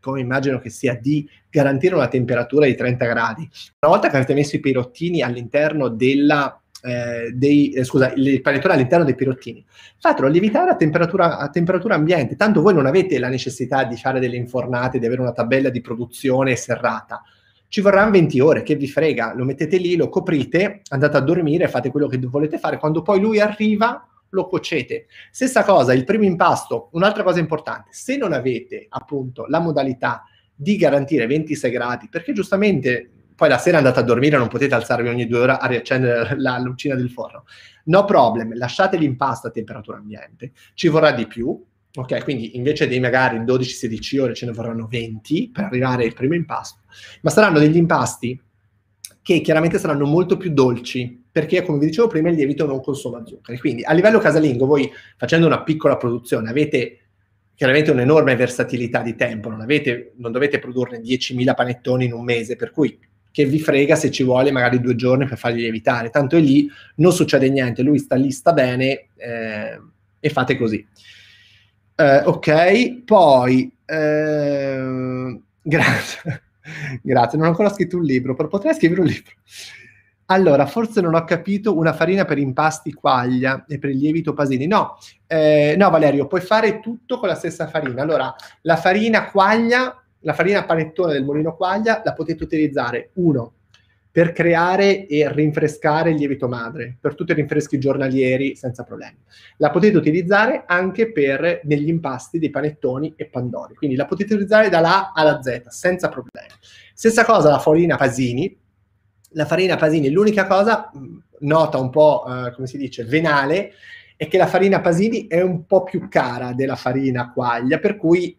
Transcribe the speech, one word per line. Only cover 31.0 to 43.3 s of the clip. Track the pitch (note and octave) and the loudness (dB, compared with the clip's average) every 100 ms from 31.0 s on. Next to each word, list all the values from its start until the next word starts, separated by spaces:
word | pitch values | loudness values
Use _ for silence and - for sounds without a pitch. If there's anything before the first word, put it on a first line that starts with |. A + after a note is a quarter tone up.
| C3+ D#3 A2+ | 0 -2 0
ventisei | D3+ D#3 C#3+ B2+ | -2 -2 -4 -4
gradi, | A#2+ A#2+ B2 - | -4 -4 -6 -8
perché | E3+ G#3+ | -10 -6
giustamente | A3 F3+ G3 G#3 E3 B2+ B2 - _ _ _ | -6 -2 0 2 0 0 -4 -6 _ _ _
poi | D#3 | 2
la | B2+ | 4
sera | F3 E3 | 4 4
andate | C3+ - | 4 2
a | |
dormire, | A#2 A#2 C#3+ D3 | 2 2 4 2
non | A#2 | 0
potete | A#2+ C#3 | -2 0
alzarvi | - - B2 A#2+ | 0 -2 -2 -2
ogni | A#2+ A#2 | -4 -2
due | A#2+ | 0
ore | B2+ C3+ | 2 2
a | B2+ | 0
riaccendere | A#2+ - C3 B2+ A#2+ A#2 D3 | -2 -2 0 0 0 -2 -2
la | C3 B2 | -2 -2
lucina | B2 B2+ D3 | -6 -6 -6
del | C3 B2 | -4 -4
forno, | B2 G#2+ - _ - - _ | -8 -14 -14 _ -20 -20 _
no | - F#3 G3+ | 2 2 4
problem, | F#3 A#2+ A2+ A2+ A#2 | 4 4 2 -6 -8
lasciate | B2 - F#3+ F3+ | -8 -2 0 0
l'impasto | D3+ B2+ C3+ A#2+ A#2 | -2 -2 -4 -4 -8
a | |
temperatura | A2+ G#2+ A2+ G#2 G2+ | -10 -12 -14 -16 -18
ambiente, | G#2 G#2+ C#2 _ B2 _ _ | -16 -18 -20 _ -20 _ _
ci | - E3+ | -2 0
vorrà | D3+ D#3 | 4 2
di | B2+ A2 | 2 -6
più, | A#2 A#2+ A3+ - _ _ | -6 -8 -8 -14 _ _
ok? | - B2+ B2 | -14 -6 -6
Quindi | - C3 A2+ B2 | -4 -6 -8 -6
invece | B2+ D3+ C#3+ | -4 -2 -2
dei | B2 | 0
magari | B2+ B2+ B2+ | 0 2 0